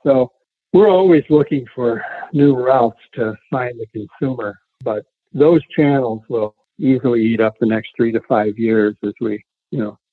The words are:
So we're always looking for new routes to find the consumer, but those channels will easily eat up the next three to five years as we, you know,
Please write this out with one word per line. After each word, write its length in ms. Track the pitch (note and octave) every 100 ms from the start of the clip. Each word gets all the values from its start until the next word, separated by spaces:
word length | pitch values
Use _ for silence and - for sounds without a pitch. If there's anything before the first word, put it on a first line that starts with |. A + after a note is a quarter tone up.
So 280 | D3 C3+ B2 _ _ _ _
we're 160 | F3 G#3
always 340 | F#3 F#3 D#3+ -
looking 380 | D3+ C#3+ D3 B2 -
for 280 | A#2+ A2+ - - -
new 240 | D3 C#3+ C3
routes 420 | B2 C3 A#2 - _
to 220 | - A2 G#2+ -
find 280 | C3+ B2 A#2+
the 60 | A2+
consumer, 640 | A2+ G#2 - C#3 B2 G#2 G2 _ _
but 200 | B2 G#2+ - _ _
those 280 | C#3 D3 E3+ - -
channels 480 | D3 C#3 B2 A2 -
will 260 | A#2+ G#2+ _ _ -
easily 420 | C3 C3 B2+ A#2
eat 200 | A2 A2+
up 120 | A2 -
the 80 | A2+
next 240 | A2 - -
three 160 | A#2
to 100 | A2+ -
five 300 | A#2 G#2+ G#2
years 380 | A2+ A2 G#2+ G#2 G#2
as 80 | -
we, 220 | A#2 G#2 _ _ -
you 80 | D3
know, 220 | G#2+ - _